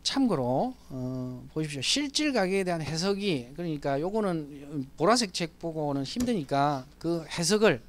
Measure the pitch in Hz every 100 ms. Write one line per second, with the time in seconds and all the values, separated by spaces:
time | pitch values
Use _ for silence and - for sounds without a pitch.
0 | - - 262 165 123 131 233 254 - 131
1 | 127 131 127 127 127 - 156 143 123 269
2 | 285 277 302 254 185 196 180 170 143 160
3 | 190 202 202 147 120 147 175 151 143 139
4 | 170 214 208 165 147 143 143 151 131 -
5 | 160 247 214 - 165 - 165 156 147 139
6 | 135 - 247 220 135 139 143 139 - -
7 | 165 170 151 - 165 208 214 131